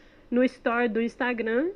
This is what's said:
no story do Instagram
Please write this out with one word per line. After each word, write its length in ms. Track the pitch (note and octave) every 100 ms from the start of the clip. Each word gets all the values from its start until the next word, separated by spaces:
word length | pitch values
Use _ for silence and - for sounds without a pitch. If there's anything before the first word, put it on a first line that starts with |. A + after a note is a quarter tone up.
| - - -
no 120 | A#3+
story 460 | B3+ - B3 A#3 A#3+
do 140 | G#3+
Instagram 680 | A#3 - B3 A#3 A3+ A#3 E4+